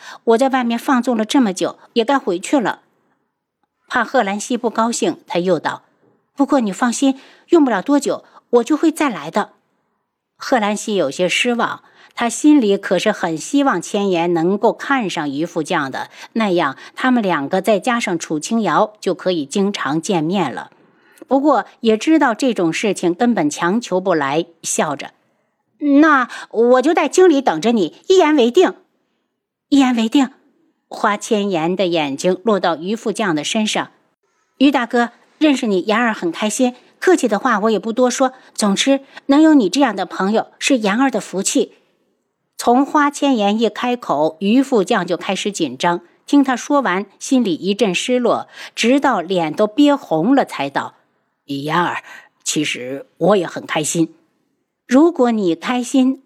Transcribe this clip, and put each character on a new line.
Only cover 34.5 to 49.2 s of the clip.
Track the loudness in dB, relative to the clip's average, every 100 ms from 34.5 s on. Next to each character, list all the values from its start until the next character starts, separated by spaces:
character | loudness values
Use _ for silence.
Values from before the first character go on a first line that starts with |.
| 0
：“于 | 2
大 | 2 0
哥， | -2 -2 -6 _ -2
认 | 0 2
识 | 0
你， | 0
妍 | 0 0
儿 | 0
很 | -2 -6
开 | -4 -4
心。 | 0 -2 -2 _ _
客 | 2 2
气 | 2
的 | 0
话 | 0 0
我 | 0
也 | 0
不 | -2
多 | 0 0
说， | 2 -2 -2 -16
总 | -2 0
之 | 2 2 0 -2 -8 2
能 | 6
有 | 6
你 | 6 4
这 | 2
样 | 0
的 | -2
朋 | -6 -4 0
友 | 0 -2 -4
是 | 0 2
妍 | 2 2
儿 | 0
的 | 0
福 | -4 -6
气。” | -2 0 -2 _ _ _ _ _ _ _ _ -4
从 | 2 2
花 | 2 0 0
千 | 0 0 0
颜 | 0 0
一 | -2
开 | -2 -4 -4
口， | -4 -2 -2 -2
于 | 0 2
副 | 2 0
将 | 2 0 -2
就 | -4
开 | -4
始 | -6 -6
紧 | -4 -6 -2
张， | -2 -2 -6 _ 0
听 | 2
他 | 2 -2
说 | -2 0
完， | 0 -2 -6 _
心 | -2 0
里 | 0
一 | -2 -2
阵 | 0 0
失 | -2 -2 0
落， | 0 -2 -6 -16 -14
直 | -4 0 2
到 | 2 0